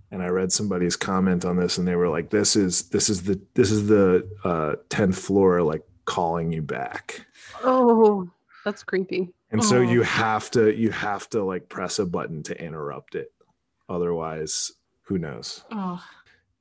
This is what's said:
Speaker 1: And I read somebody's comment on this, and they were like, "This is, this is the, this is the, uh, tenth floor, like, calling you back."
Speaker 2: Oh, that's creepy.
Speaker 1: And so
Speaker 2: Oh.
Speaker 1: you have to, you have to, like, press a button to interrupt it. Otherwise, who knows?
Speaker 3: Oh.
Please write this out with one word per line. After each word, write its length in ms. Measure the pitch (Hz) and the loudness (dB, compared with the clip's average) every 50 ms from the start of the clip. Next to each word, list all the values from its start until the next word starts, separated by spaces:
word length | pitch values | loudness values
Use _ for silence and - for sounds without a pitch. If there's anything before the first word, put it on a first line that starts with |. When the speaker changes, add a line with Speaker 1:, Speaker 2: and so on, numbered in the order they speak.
| - - | -18 -12
Speaker 1:
And 100 | 98 92 | -8 -6
I 60 | 90 | -4
read 240 | 90 92 92 92 90 | -2 0 0 0 0
somebody's 440 | - - 107 98 92 90 90 87 - | -2 -2 -2 -2 -2 0 0 0 0
comment 480 | - - 101 95 92 95 95 90 87 90 | -2 -4 -2 0 2 2 2 0 0 0
on 120 | 90 87 | -2 0
this, 240 | 90 90 87 - 95 | 0 0 0 -2 -2
and 80 | 90 | -2
they 80 | 90 90 | -2 0
were 120 | 87 90 85 | 0 0 0
like, 200 | 76 85 - - | 0 -2 -2 0
"This 260 | 104 104 101 - - | 0 2 2 4 2
is, 340 | 110 95 90 87 - - - | 2 2 2 0 -4 -4 -2
this 200 | - 101 - 110 | -2 0 0 0
is 140 | 104 90 87 | -2 -2 -2
the, 180 | 101 95 95 - _ - | -4 -4 -4 -4 _ 2
this 160 | 127 113 101 | 2 2 4
is 160 | 107 104 104 | 4 2 4
the, 420 | 104 107 101 98 92 90 87 - 98 98 - - | 4 4 6 6 6 4 2 0 -2 -14 -6 -4
uh, 320 | 90 85 80 78 76 - - _ - | -2 -2 0 0 -2 -4 -6 _ -8
tenth 280 | - 113 104 92 92 | -2 0 2 0 0
floor, 460 | - - - 98 98 95 92 87 87 82 | -2 -2 0 2 4 6 6 4 4 2
like, 180 | 76 78 78 - _ _ _ - | 0 0 -4 -8 _ _ _ -10
calling 460 | - - 95 87 82 85 85 82 82 | -6 -4 -2 -2 -2 -2 -2 -2 -2
you 100 | 80 80 | -4 -4
back." 640 | 73 69 65 64 64 - - - - - - - - _ _ - - - - - 247 | -6 -6 -6 -8 -8 -8 -10 -12 -12 -14 -16 -16 -18 _ _ -20 -20 -20 -14 -4 0
Speaker 2:
Oh, 680 | 262 254 262 247 233 233 226 220 208 208 190 180 175 _ _ _ _ - - - | 2 2 4 6 6 6 8 6 6 6 2 -4 -8 _ _ _ _ -20 -10 -8
that's 200 | 208 202 - - | -8 -8 -8 -8
creepy. 500 | - 190 190 185 - - 180 185 175 _ _ _ - | -4 -4 -4 -4 -2 -4 -6 -6 -6 _ _ _ -4
Speaker 1:
And 140 | 107 110 226 | -2 0 2
so 140 | 208 123 | 4 4
Speaker 2:
Oh. 40 | 123 | 4
Speaker 1:
you 220 | 123 117 120 120 107 | 4 4 4 4 2
have 480 | - - - 113 110 107 107 - - | 2 0 0 0 0 0 -2 -4 0
to, 200 | - 120 110 110 | 2 4 4 4
you 200 | 107 113 113 104 | 4 4 0 0
have 360 | - - 101 104 101 98 - - | 0 -2 -6 -6 -6 -6 -8 -4
to, 120 | - 107 98 | -4 -2 -2
like, 240 | 95 92 87 - | -2 -4 -4 -8
press 300 | _ - 98 92 87 - | _ -8 -8 -6 -4 -2
a 80 | - 98 | -2 -2
button 380 | 87 87 85 65 - 80 76 76 | -2 -2 -6 -6 -6 -8 -10 -10
to 200 | - 85 - 82 | -10 -10 -10 -10
interrupt 520 | 78 80 78 73 71 65 65 - - - | -10 -10 -8 -8 -8 -10 -12 -14 -10 -10
it. 180 | 78 67 - _ _ _ _ _ _ _ _ _ _ _ - | -10 -10 -10 _ _ _ _ _ _ _ _ _ _ _ -8
Otherwise, 840 | 92 87 87 85 85 80 80 80 78 78 78 78 - - - - _ _ _ _ _ _ | -4 -2 -2 -2 -2 -2 -4 -6 -6 -8 -6 -6 -6 -6 -6 -8 _ _ _ _ _ _
who 160 | _ - 98 | _ -6 -4
knows? 460 | 87 80 73 62 57 - - - - - - | -4 -4 -6 -10 -10 -12 -14 -14 -16 -14 -10
Speaker 3:
Oh. 280 | 226 208 190 180 180 175 - - - _ _ _ _ _ _ _ _ _ | -8 -8 -6 -6 -8 -10 -14 -20 -20 _ _ _ _ _ _ _ _ _